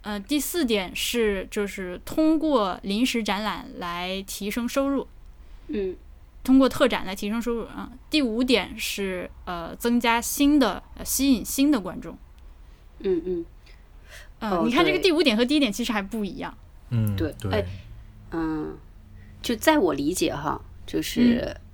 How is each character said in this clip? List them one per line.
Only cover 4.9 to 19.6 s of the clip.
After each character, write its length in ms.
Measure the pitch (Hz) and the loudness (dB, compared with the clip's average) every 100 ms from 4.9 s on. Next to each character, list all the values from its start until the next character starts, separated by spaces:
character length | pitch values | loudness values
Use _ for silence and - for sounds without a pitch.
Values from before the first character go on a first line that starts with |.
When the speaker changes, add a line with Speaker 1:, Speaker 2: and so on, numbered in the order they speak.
| 269 - - - - - - - | -2 -4 -14 -20 -20 -20 -18 -8
Speaker 2:
嗯。 280 | 226 190 175 - - - - | -4 -4 -6 -16 -20 -20 -8
Speaker 1:
通 120 | - 262 | 4 6
过 120 | 262 | 6
特 180 | - 269 | 4 2
展 180 | 190 | 2
来 80 | 185 | -4
提 160 | 190 202 | -6 -4
升 120 | 226 | -4
收 120 | 226 | -2
入 120 | 233 | -4
啊。 260 | 196 - - 240 - | -6 -10 -12 -14 -2
第 120 | 302 | 0
五 200 | 254 220 | 2 0
点 320 | 254 226 180 214 | 4 4 2 -6
是， 520 | - - 196 180 175 - | -6 -4 -4 -6 -10 -12
呃， 320 | - 175 170 | -10 -10 -10
增 240 | 190 240 240 | -4 2 4
加 220 | 240 233 | 4 2
新 360 | - - 285 294 | 0 4 6 6
的， 240 | 226 175 - | 4 2 -10
呃， 80 | - | -12
吸 300 | - - 277 | -4 0 4
引 100 | 233 | 4
新 260 | - - 285 | 2 2 4
的 100 | 262 | 2
观 200 | 185 - | 0 -10
众。 180 | 165 - - - - - - - - - | -12 -16 -20 -20 -20 -20 -20 -20 -20 -6
Speaker 2:
嗯， 220 | 196 175 | 0 0
嗯。 200 | 170 175 170 - - - - - - - - - | 0 -4 -6 -16 -20 -20 -20 -20 -20 -20 -20 -8
Speaker 1:
嗯， 120 | 220 | -2
Speaker 2:
哦， 120 | 180 | 2
Speaker 1:
你 60 | 233 | 4
看 140 | 262 | 4
这 80 | 349 | 4
个 60 | 370 | 4
第 120 | 392 | 2
五 100 | 311 | 4
点 140 | 285 | 4
和 80 | 214 | 4
第 140 | 247 302 | 2 2
一 20 | |
点 140 | 254 | 0
其 100 | 202 | 0
实 80 | 233 | -2
还 100 | 214 | -2
不 220 | 196 226 | -2 -6
一 140 | 196 170 | -6 -6
样。 180 | 170 - - - - | -10 -12 -20 -20 -4
Speaker 2:
对。 80 | 117 | 0
Speaker 3:
嗯， 180 | 107 98 | 0 0
Speaker 2:
对， 180 | 156 - | -2 -4
Speaker 3:
对。 100 | 98 | -2
Speaker 2:
哎， 140 | 101 90 - - - - - - | -2 -2 -10 -16 -18 -18 -20 -8
嗯， 460 | 165 160 156 156 156 - - - - - - | -4 -4 -4 -6 -10 -18 -20 -20 -20 -20 -10
就 120 | - | -6
在 200 | 226 | 2